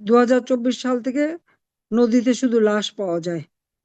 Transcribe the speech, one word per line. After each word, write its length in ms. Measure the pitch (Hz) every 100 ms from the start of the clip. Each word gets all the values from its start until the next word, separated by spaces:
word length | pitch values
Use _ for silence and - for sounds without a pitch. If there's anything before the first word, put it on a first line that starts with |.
দুহাজার 420 | 208 240 240 254 247
চব্বিশ 280 | 254 247 247
সাল 120 | 254 254 247
থেকে 180 | 262 302 339 _ _ _ _ _ 220
নদীতে 340 | 240 247 233 233
শুধু 180 | 262 226 214
লাশ 180 | 208 196 -
পাওয়া 200 | 190 170 170
যায়, 160 | 170 - _ _ _